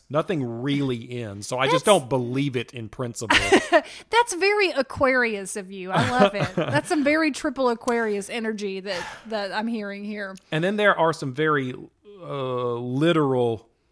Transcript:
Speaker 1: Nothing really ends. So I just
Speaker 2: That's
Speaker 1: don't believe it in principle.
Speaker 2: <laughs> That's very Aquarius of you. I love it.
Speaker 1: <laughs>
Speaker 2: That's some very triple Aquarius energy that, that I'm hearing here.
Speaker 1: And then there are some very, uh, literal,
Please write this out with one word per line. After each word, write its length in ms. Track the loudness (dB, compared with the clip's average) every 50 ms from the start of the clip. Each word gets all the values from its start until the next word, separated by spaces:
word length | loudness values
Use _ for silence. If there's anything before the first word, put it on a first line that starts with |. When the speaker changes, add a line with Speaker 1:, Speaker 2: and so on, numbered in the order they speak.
| _ _
Speaker 1:
Nothing 520 | -2 -2 -2 0 -2 -2 -2 -4 -4 -4
really 600 | -2 -2 0 0 0 0 -2 -4 -6 -8 -8 -8
ends. 260 | -8 -8 -8 -10 -8 -6
So 100 | -2 0
I 60 | 2
just 180 | 2 2 2 6
Speaker 2:
That's 140 | 6 6 6
Speaker 1:
don't 100 | 6 2
believe 460 | 0 0 0 0 -2 -2 -2 0 -2
it 180 | -4 -4 -4 -8
in 140 | -10 -10 -10
principle. 500 | -8 -8 -8 -8 -6 -8 -2 2 2 2
Speaker 2:
<laughs> 720 | 4 6 4 4 4 6 2 2 2 2 -16 -18 -10 0
That's 240 | 2 2 2 2 0
very 360 | 0 2 2 4 4 2 2
Aquarius 840 | 2 0 -2 -2 0 0 2 4 4 4 2 0 -2 -4 -6 -8 -8 -10
of 120 | -10 -10
you. 200 | -12 -10 -8 -2
I 180 | 0 0 0 2
love 240 | 4 4 4 4 4
it. 160 | 0 -4 -2
Speaker 1:
<laughs> 40 | -2
Speaker 2:
That's 320 | -4 -2 0 0 -2 0 0
some 160 | 0 2 2
very 280 | 2 2 4 2 0
triple 380 | -2 -2 -4 -6 -2 0 0 0
Aquarius 600 | 0 0 -2 -2 0 0 0 0 -2 -4 -4 -6
energy 500 | -8 -6 -4 -4 -6 -4 -6 -6 -6 -8
that, 260 | -8 -8 -8 -6 -8 -10 -12 -16 -12 -8
that 240 | -6 -6 -4 -4
I'm 160 | -4 -4 -4 -4
hearing 380 | -4 -4 -6 -8 -10 -10 -10
here. 300 | -10 -8 -8 -10 -10 -12 -16 _ -6 -4
Speaker 1:
And 100 | 0 0
then 140 | 0 0 4
there 200 | 4 4 6 6
are 140 | 4 2
some 220 | 2 0 -4 -6 -2
very, 400 | 0 2 2 2 2 0 -2 -8 -10 -14 -18 _ _ _ -20 -20 -18
uh, 520 | -12 -10 -8 -6 -4 -4 -4 -2 -2 -2 -4
literal, 960 | -4 -4 -4 -2 2 2 4 4 4 4 2 2 2 2 2 0 -2 -8 _ _ _ _ _